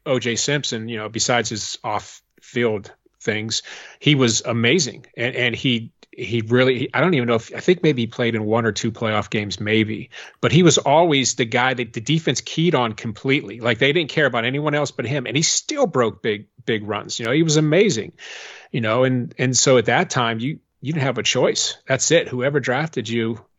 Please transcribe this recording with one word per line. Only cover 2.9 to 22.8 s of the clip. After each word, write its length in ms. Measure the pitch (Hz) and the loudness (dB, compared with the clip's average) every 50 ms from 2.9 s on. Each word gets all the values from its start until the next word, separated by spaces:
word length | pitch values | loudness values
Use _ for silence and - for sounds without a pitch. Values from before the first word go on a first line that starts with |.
| - _ _ _ _ _ | -20 _ _ _ _ _
things, 400 | - 120 104 107 107 113 110 - - - - - - - - - | -6 -4 -4 -4 -4 -6 -6 -8 -8 -10 -14 -18 -18 -20 -18 -2
he 160 | - 147 151 | 0 2 4
was 260 | 135 127 113 107 - | 4 4 2 2 0
amazing. 640 | - - 113 113 113 120 156 185 147 117 - - - - _ | -2 -2 -2 0 2 2 2 2 0 -2 -6 -10 -18 -16 _
And, 200 | - 117 131 - | -6 -6 -4 -2
and 200 | - 123 120 110 | -2 -2 -2 -2
he, 360 | - - 131 120 113 113 - - _ - _ | -2 0 0 0 -2 -4 -8 -14 _ -20 _
he 300 | - - 120 98 117 113 | -14 -12 -8 -4 -4 -4
really, 480 | 110 110 120 123 127 131 127 113 113 - - | 0 2 4 4 4 4 2 0 -2 -2 0
I 60 | 127 | 2
don't 120 | 151 185 175 | 2 2 2
even 140 | 131 123 120 | 2 2 2
know 60 | 117 | 0
if, 180 | 113 - - - | 0 -2 -6 -12
I 40 | - | 0
think 240 | - 175 185 175 - | 2 2 2 4 4
maybe 180 | 156 139 123 | 2 2 2
he 60 | 117 113 | -2 -4
played 260 | - - 120 117 110 | -2 -2 -2 -2 -2
in 80 | 110 107 | -2 0
one 200 | 104 110 117 117 | 0 0 2 2
or 60 | 110 | 0
two 200 | 104 - - 113 | 0 0 -2 -4
playoff 380 | 110 - 117 107 107 107 117 - | -2 -2 -2 -2 0 -2 -2 -2
games, 300 | - 107 104 104 - - | -4 -4 -4 -4 -6 -6
maybe. 500 | 107 104 110 110 107 107 110 - 113 - - - - - - _ | -2 0 2 2 2 2 -2 -6 -12 -14 -16 -18 -20 -20 -6 _
But 100 | - 117 | 0 4
he 120 | - 175 180 | 6 6 6
was 140 | 160 - - | 6 6 4
always 560 | - 139 143 160 175 170 143 139 123 - - | 4 4 4 6 6 4 4 2 2 0 0
the 100 | - 127 | -2 -2
guy 280 | 113 123 127 127 131 127 | 0 0 0 0 0 0
that 180 | 123 120 120 - | -2 -6 -8 -8
the 80 | 123 | -6
defense 400 | 110 - 151 160 - 156 123 - | -2 0 0 2 2 0 -2 -2
keyed 320 | - - - 156 165 180 151 | -4 -4 -2 0 2 2 2
on 180 | 131 123 113 107 | 2 2 0 -2
completely. 680 | - - 117 98 - - 135 135 147 - 101 107 123 | -6 -8 -8 -8 -4 -2 0 0 0 0 -4 -8 -4
Like, 180 | 113 120 113 - | -2 -2 0 2
they 160 | 135 139 147 | 2 2 2
didn't 160 | 180 156 - | 0 -2 -2
care 160 | - 156 147 | 0 0 2
about 180 | 131 120 117 113 | 2 2 0 0
anyone 300 | 123 135 147 151 151 147 | 0 -2 -2 0 0 0
else 160 | 147 143 - | 0 0 -2
but 140 | - - 120 | -4 -6 -4
him. 220 | 110 143 143 123 110 | -4 -4 -4 -4 -2
And 100 | 113 - | -2 0
he 60 | 170 | 0
still 420 | - - - - - 302 285 269 185 | 0 0 -2 -4 -4 -2 -2 -2 0
broke 340 | - 131 117 107 92 - - | 2 2 0 0 -2 -2 -4
big, 240 | 117 104 104 110 - _ - - | -4 -4 -4 -6 -14 _ -8 -4
big 200 | - 117 107 104 104 | -4 -2 -2 -2 -4
runs. 320 | 104 104 - - - - | -6 -6 -6 -8 -8 -6
You 80 | 117 113 | -4 0
know, 40 | |
he 120 | 135 156 170 | 2 2 2
was 140 | 160 147 156 | 4 2 2
amazing, 560 | 156 151 156 185 233 202 131 107 90 87 - - - - - - - - - - - - | 2 4 4 4 4 4 2 -2 -4 -8 -12 -18 -20 -18 -18 -18 -18 -18 -20 -20 -12 -8
you 100 | - 123 | -4 -2
know, 220 | 113 110 110 123 131 | 0 0 2 2 2
and, 300 | 131 127 123 123 160 - - | 2 2 0 -2 -4 -4 -2
and 180 | 127 127 127 | -2 0 2
so 220 | - - 143 127 123 | 2 4 6 6 6
at 80 | 107 | 6
that 240 | 120 120 151 180 - | 4 2 2 2 0
time, 300 | - 135 117 113 113 110 | 0 0 0 0 -2 -2
you, 200 | 117 147 160 - _ _ _ _ | -4 -6 -6 -8 _ _ _ _
you 100 | - 127 160 | -8 -6 -4
didn't 120 | 156 131 | -2 -2
have 140 | 139 120 117 | -2 -2 -2
a 40 | - | -2
choice. 540 | - - 123 151 - - - - - - - _ - | -2 0 2 2 2 0 0 -4 -4 -6 -8 _ -4
That's 220 | 135 123 - - | -2 -2 2 2
it. 180 | 160 165 - - | 2 2 2 0
Whoever 320 | 131 123 123 143 143 143 | -2 -2 -2 0 0 0
drafted 480 | 117 127 123 139 | 0 0 0 -2